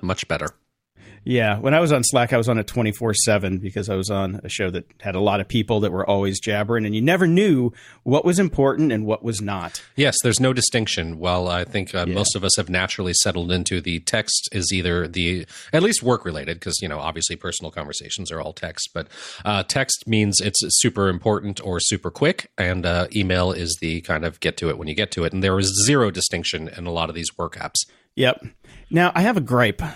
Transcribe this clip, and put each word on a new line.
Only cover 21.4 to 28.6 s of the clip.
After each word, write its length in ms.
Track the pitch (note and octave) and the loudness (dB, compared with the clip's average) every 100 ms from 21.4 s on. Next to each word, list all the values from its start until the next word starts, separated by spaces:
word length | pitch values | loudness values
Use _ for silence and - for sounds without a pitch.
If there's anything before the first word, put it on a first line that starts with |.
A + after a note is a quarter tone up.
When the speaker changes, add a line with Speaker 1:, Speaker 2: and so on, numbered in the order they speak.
| G2+ F#2+ | -2 -8
Speaker 1:
or 160 | G2 F2 | -4 -2
super 300 | - F#2+ E2+ | 0 -2 -4
quick, 400 | - D3 - - - | 0 0 0 -8 -4
and, 260 | F2+ F#2 | -2 0
uh, 220 | F2 F2 F2+ G#2+ | 0 0 0 0
email 340 | F#2+ F#2 F2+ | 2 2 2
is 280 | F2+ E2+ E2 | 0 -4 -4
the 220 | E2 E2 | -4 -4
kind 240 | - D#2 E2 | -4 -2 -2
of 140 | - | -2
get 180 | E2 - | -4 -2
to 100 | E2 | -4
it 80 | D2 | -4
when 120 | D#2 | -4
you 60 | |
get 160 | D#2 G#2 | -4 -4
to 120 | - | -2
it, 80 | E2 | -2
and 100 | F#2+ | 0
there 160 | F#2+ F#2+ | 2 2
is 140 | F#2+ G2 G#2 | 2 2 2
zero 240 | C#3+ A2 | 4 2
distinction 580 | F2+ - E2+ E2 E2+ D#2+ - | 0 -4 -2 -4 -6 -8 -8
in 80 | F2 | -6
a 60 | |
lot 160 | E2+ D#2+ | -4 -4
of 60 | |
these 160 | D#2+ D#2+ - | -4 -8 -6
work 180 | E2+ - | -8 -8
apps. 300 | - - - _ _ - | -6 -4 -6 _ _ 0
Speaker 2:
Yep. 280 | B2+ - - - | 2 0 -8 -20